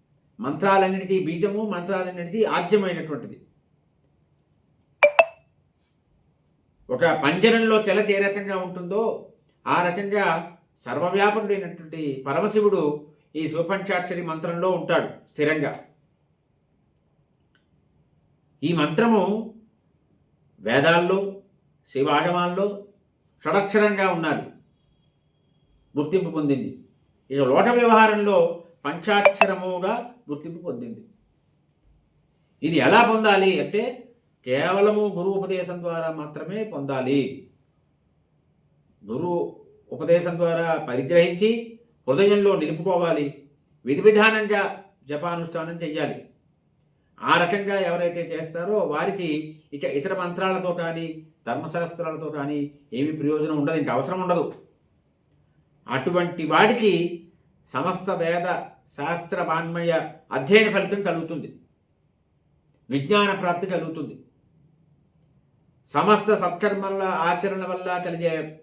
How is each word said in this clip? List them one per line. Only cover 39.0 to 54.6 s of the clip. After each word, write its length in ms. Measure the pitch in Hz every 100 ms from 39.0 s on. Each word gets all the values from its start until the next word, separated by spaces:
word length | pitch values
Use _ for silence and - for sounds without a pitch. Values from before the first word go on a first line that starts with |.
గురు 320 | 98 131 175 170 - - - _ _
ఉపదేశం 440 | 127 165 170 175 170
ద్వారా 260 | 170 165 165 160 -
పరిగ్రహించి 600 | 127 139 175 175 175 214 233 233 - _ _ 127
హృదయంలో 440 | 147 202 202 196 170
నిలుపుకోవాలి, 640 | 151 156 185 175 170 151 143 - - _ _ _ 123
విధి 160 | 170 208
విధానంగా 540 | 208 220 220 208 208 185 - - _ 131
జపానుష్ఠానం 640 | 147 170 170 165 165 165 170
చెయ్యాలి. 340 | 156 151 127 - - _ _ _ _ _ _ _ _ _
ఆ 140 | 120 170
రకంగా 340 | 175 202 196 196 175
ఎవరైతే 320 | 175 170 170 165
చేస్తారో 460 | 160 160 165 185 208 156
వారికి 360 | 151 185 190 165 151 156 - _ 143
ఇక 80 | 180 139
ఇతర 140 | 185 190
మంత్రాలతో 500 | 175 175 190 190 180 170
కానీ 260 | 165 165 160 - - _ 120
ధర్మశాస్త్రాలతో 800 | 135 160 170 170 170 165 156 151 147
కానీ 220 | 143 147 143 - _ 120
ఏమీ 140 | 151 156
ప్రయోజనం 380 | 147 151 156 151
ఉండదు, 160 | 143 160
ఇంకా 120 | 135 131
అవసరం 220 | 139 185
ఉండదు. 220 | 175 170 - -